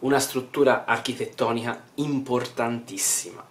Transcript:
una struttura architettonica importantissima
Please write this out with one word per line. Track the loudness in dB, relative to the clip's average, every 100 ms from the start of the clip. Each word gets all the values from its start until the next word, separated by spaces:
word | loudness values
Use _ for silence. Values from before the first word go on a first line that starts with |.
una | 4 2
struttura | 2 -2 -4 4 6 6
architettonica | 2 -2 0 -4 -6 0 0 0 -2 -6 -10
importantissima | -6 -2 0 0 0 -2 -2 -2 -2 -6 -4 -2 -2 -4 -14 -18